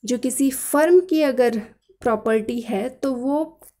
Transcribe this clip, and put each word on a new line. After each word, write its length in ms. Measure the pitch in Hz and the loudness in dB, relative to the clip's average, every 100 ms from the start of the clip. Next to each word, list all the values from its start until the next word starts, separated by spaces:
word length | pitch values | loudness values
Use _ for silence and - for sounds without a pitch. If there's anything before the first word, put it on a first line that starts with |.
| 208 | -4
जो 120 | 240 | -4
किसी 340 | - - 269 | -4 -2 -2
फर्म 480 | 262 - 285 320 359 | -2 -4 2 6 6
की 220 | 359 311 | 4 0
अगर 380 | 294 247 247 233 208 _ _ _ | 0 2 2 0 -8 _ _ _
प्रॉपर्टी 600 | 247 220 220 220 214 240 | -2 -2 0 -2 -2 -8
है, 280 | 226 196 240 | -4 -4 -6
तो 240 | 262 269 | -6 -6
वो 480 | 254 254 294 320 - - _ | -4 -2 -2 -4 -10 -20 _